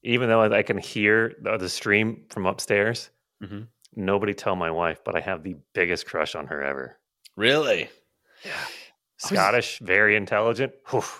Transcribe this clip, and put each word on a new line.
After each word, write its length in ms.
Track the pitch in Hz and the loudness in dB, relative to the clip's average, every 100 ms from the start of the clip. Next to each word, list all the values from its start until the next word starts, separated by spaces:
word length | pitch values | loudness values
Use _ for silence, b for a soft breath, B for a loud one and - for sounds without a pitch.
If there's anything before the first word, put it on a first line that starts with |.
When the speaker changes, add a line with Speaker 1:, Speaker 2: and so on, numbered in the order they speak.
Speaker 1:
even 260 | 120 123 123 | 2 2 4
though 140 | 113 | 4
I 200 | 110 104 | 6 4
can 160 | 101 101 | 2 -2
hear 560 | - 113 104 110 113 - | -4 -2 2 4 2 -4
the, 140 | 98 110 | -4 -4
the 120 | 92 | -4
stream 540 | - 110 104 110 113 - | -6 0 2 0 -6 -12
from 160 | - | -4
upstairs, 640 | 92 92 - 104 107 117 - _ _ _ | -4 -4 0 2 2 -2 -10 _ _ _
Speaker 2:
Mm-hmm. 180 | 98 101 113 _ _ - | -14 -12 -14 _ _ -6
Speaker 1:
nobody 380 | 95 101 104 | 0 0 0
tell 200 | 98 - | -2 -2
my 160 | 92 82 | -2 -2
wife, 300 | 82 85 80 | 0 -2 -2
but 140 | - 85 | -4 -4
I 40 | |
have 220 | 78 90 | -4 -6
the 140 | 87 78 _ | -8 -12 _
biggest 320 | - 87 85 | -2 0 0
crush 300 | - 85 76 | -4 -4 -4
on 120 | 82 71 | -4 -8
her 140 | 73 | -6
ever. 360 | 69 69 64 - _ _ - - | -4 -6 -8 -14 _ _ -20 -2
Speaker 2:
Really? 520 | 110 147 139 95 - - _ _ B B | 2 2 2 0 -2 -12 _ _ B B
Speaker 1:
Yeah. 60 | B | B
Speaker 2:
I 140 | B B B B _ _ _ - | B B B B _ _ _ -2
was 0 | |
Speaker 1:
Scottish, 480 | 190 95 117 - - | 2 4 4 0 -8
very 360 | - 95 107 | 2 4 6
intelligent. 600 | 107 95 107 113 117 131 - - | 4 2 0 2 0 -4 -6 -4
Whew. 120 | 127 - | -4 -4